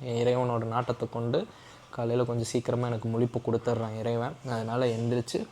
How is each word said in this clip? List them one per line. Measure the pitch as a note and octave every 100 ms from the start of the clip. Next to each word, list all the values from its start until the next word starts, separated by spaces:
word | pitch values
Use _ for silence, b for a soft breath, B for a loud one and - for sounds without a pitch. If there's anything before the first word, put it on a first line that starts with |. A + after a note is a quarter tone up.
என் | B2+ A#2 A#2+
இறைவனோட | B2 B2 A#2
நாட்டத்தை | A2+ A2+ A#2+ A#2 A#2+
கொண்டு | A#2+ A#2 C#3+ A3 b b b b
காலையில | - A#2+ A#2+
கொஞ்சம் | B2 A#2+ A#2
சீக்கிரமா | B2+ A#2+ A#2+ A#2+
எனக்கு | A2+ A2+
முழிப்பு | A2+ A#2+ A#2 A#2
கொடுத்துட்றான் | A2+ A#2+ A#2 A2 A2
இறைவன். | A2+ A#2 B2 E3+ C3
அதனால | A#2 A2 A#2+ B2+
எந்திரிச்சு | A2+ A#2 A#2+ A#2 - A3